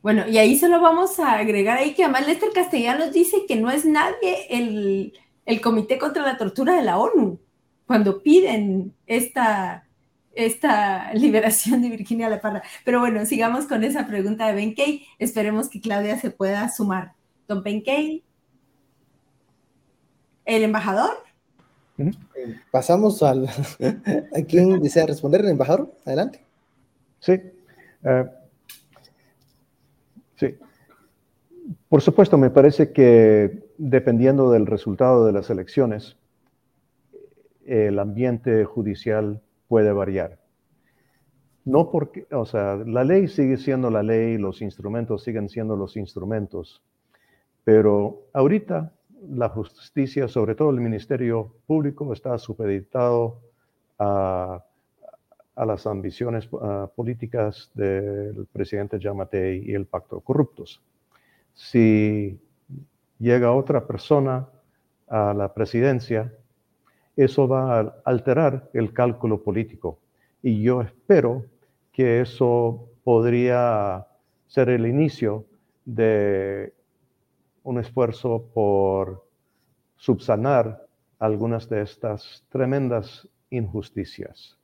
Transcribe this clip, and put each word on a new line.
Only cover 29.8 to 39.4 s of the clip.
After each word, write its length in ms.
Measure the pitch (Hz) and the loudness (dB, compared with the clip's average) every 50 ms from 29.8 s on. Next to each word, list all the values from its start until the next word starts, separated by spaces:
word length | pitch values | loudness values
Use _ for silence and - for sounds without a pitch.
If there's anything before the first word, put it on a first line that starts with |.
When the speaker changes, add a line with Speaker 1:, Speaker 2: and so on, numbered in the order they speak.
| _ _ _ _ _ _ _ - _ _ _ | _ _ _ _ _ _ _ -20 _ _ _
Speaker 2:
sí. 200 | _ - 135 - - - _ _ _ _ _ _ _ _ _ _ _ _ _ _ _ _ _ 339 359 349 277 175 _ _ _ | _ -4 -4 -4 -8 -20 _ _ _ _ _ _ _ _ _ _ _ _ _ _ _ _ _ -20 -20 -16 -16 -16 _ _ _
Por 120 | 160 147 | 2 4
supuesto, 360 | - - - - 196 156 - 147 | 4 4 6 6 6 6 6 4
me 120 | 135 127 | 4 6
parece 420 | - 151 139 147 147 - 156 139 | 8 8 8 8 8 6 0 0
que 760 | - - 131 123 117 113 113 110 107 107 104 98 - - - _ _ - | 4 6 8 10 10 10 10 8 8 6 4 0 -2 -8 -18 _ _ -10
dependiendo 720 | 156 135 123 131 131 135 117 113 123 131 135 139 135 127 | -4 0 0 2 2 2 2 4 4 4 4 4 4 4
del 140 | 120 113 107 | 4 4 4
resultado 600 | 101 107 101 - 113 98 - 131 127 127 120 113 | 0 -2 -4 -4 -6 -2 0 2 4 4 6 4
de 80 | 110 101 | 4 2
las 160 | 101 95 - | 0 -2 -4
elecciones, 680 | 113 92 92 - - 143 135 117 107 110 - - _ _ _ _ _ _ _ _ _ _ _ _ _ _ _ _ _ _ _ _ _ - - - _ _ _ _ _ _ _ | -6 -6 -6 -4 -2 0 0 0 -2 -6 -10 -16 _ _ _ _ _ _ _ _ _ _ _ _ _ _ _ _ _ _ _ _ _ -20 -20 -20 _ _ _ _ _ _ _
el 340 | 135 127 110 107 104 101 101 | -2 0 2 2 2 0 -2
ambiente 640 | 101 104 101 113 123 127 120 117 120 131 113 110 104 | -4 -4 -4 -2 -2 -2 -2 -2 -2 0 2 2 2
judicial 760 | 101 - 120 107 104 98 - - 117 107 107 107 104 104 107 | 0 -2 -6 -4 -4 -6 -6 -4 -4 -2 -2 -2 -4 -6 -10